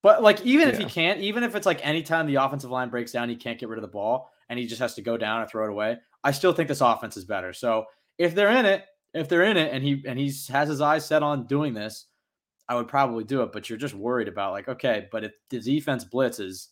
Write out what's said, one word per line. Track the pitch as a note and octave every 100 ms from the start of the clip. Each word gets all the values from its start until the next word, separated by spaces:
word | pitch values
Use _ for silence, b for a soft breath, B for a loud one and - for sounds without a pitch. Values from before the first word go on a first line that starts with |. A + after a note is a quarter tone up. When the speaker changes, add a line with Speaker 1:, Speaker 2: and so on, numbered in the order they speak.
Speaker 1:
But, | G3+ G#3+
like, | G#3+ G#3
even | B3 C#4 D#4
if | A3
he |
Speaker 2:
Yeah. | D#3
Speaker 1:
can't, | E3+ E3 G3
even | G3 G#3+
if | A#3+
it's, | G#3 F#3+
like, | E3+ C#3+
anytime | D#3+ D#3 E3 D#3
the | C#3
offensive | C#3 C#3+ C3
line | B2+ B2
breaks | A#2+ A#2+
down, | B2 A#2+
he | A#2
can't | A#2+ A2+
get | A#2+
rid | A2+
of |
the | G#2
ball | G#2 G#2+ B2+ B B B
and | A#2+
he | A#2
just | A#2
has | B2
to | -
go | A2 A#2
down | G#2+ A2+
and | -
throw | A2 G#2+
it |
away, | G2+ G#2+ A#2 b b
I | C3+
still | C#3 F#3
think | E3+ D3+
this | C#3
offense | B2+ A2 A2 G2+
is |
better. | F2+ G2 F2+
So | F2 A#2+ A2 A2 b b -
if | E3+
they're | E3+ G3+
in | B3 G#3+
it, | F#3+ - _ _
if | - D3
they're | E3+
in | G3 F#3+
it | D#3
and | C3+
he, | C#3 C#3 C#3
and | B2+
he's, | C#3 C#3 -
has | C#3 D3
his | C#3+
eyes | D3 D3+ D3+
set | D#3
on | D3 C#3+ A2+
doing | C#3+ D3
this, | A2 G#2+ - - _ _ _ _ _ -
I |
would | B2 A#2
probably | C#3 C3+ A2+
do | A2 C3+
it. | A2+
But | G#2+ -
you're | A2+
just | C3+
worried | G2 A2 B2 G#2
about, | G2 G2
like, | G2 G2+
okay, | B2 C3 G#2+ G2
but | A2+
if | G#2+ _ _
the | B2
defense | A2 D3 D3 B2+ -
blitzes | B2 B2+ A#2 F#2+ F#2 -